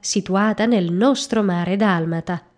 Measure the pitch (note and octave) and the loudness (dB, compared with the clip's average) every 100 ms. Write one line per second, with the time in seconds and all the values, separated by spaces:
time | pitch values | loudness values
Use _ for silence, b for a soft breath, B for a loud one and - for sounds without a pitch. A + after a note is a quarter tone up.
0 | - G#3 F#3 F#3+ G#3+ G#3 A3+ A3 E3+ F3+ | -4 -4 0 0 0 0 2 2 2 2
1 | C4 C4+ - A3+ G3+ F3 F3 G3 G#3+ F3 | 2 2 -2 0 0 0 -2 0 2 2
2 | E3 E3 F3 F3 - | 0 -4 -4 -8 -10